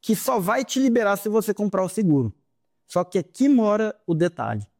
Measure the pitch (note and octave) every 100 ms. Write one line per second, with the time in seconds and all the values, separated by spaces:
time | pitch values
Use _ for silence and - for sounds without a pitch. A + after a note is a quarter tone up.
0 | - G#3+ - B3 F3+ B3 C4 B3+ C4+ A#3
1 | G#3 G3+ G#3+ A3 G#3+ G3+ G#3 F#3+ F#3 -
2 | F#3+ C#3+ A#2 - _ _ _ _ _ F3+
3 | F3+ F#3+ - - C#4 C4 G#3+ G#3 A3 -
4 | - D#3+ F3 E3+ A2+ A2 G#2